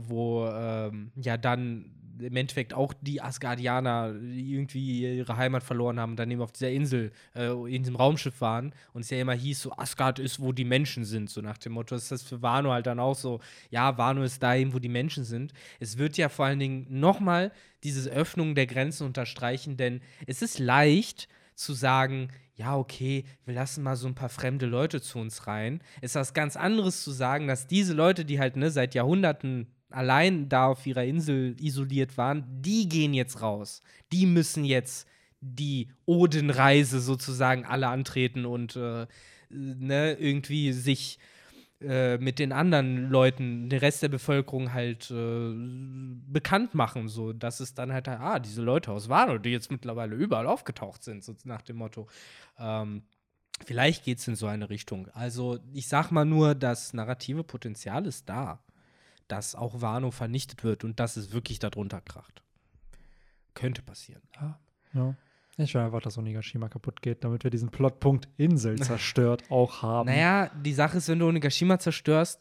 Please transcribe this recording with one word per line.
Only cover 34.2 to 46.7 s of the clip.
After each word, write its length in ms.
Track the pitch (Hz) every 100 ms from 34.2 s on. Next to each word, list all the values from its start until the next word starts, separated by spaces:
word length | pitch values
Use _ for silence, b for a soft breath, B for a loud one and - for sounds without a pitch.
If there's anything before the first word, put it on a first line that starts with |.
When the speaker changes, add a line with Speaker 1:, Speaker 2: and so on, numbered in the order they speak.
| 185
Speaker 1:
müssen 360 | 170 156 156 143
jetzt 420 | 131 131 - - b b b
die 480 | 135 123 143 135 113 - -
Odin-Reise 920 | 170 175 151 147 127 139 143 135 131
sozusagen 640 | 123 127 135 127 127 131 123
alle 220 | 131 127
antreten 580 | 131 131 135 123 127 120
und, 300 | 120 117 127
äh, 320 | 120 117 120 B B B B
ne, 640 | 139 135 131 131 139 156 143
irgendwie 540 | 147 143 135 151 143
sich, 440 | 127 135 131 - - B B B B B _
äh, 360 | 143 131 127 120
mit 220 | 131 131
den 120 | 139
anderen 580 | 131 180 151 131 127 131
Leuten, 600 | 131 131 131 123 120 123
den 100 | 131
Rest 240 | 143 -
der 60 | 147
Bevölkerung 640 | 135 - 139 135 131 123
halt, 360 | 123 120 117 -
äh, 420 | 120 117 117 117 113 123 127 131 131 131 123 135
bekannt 480 | 147 - 196 240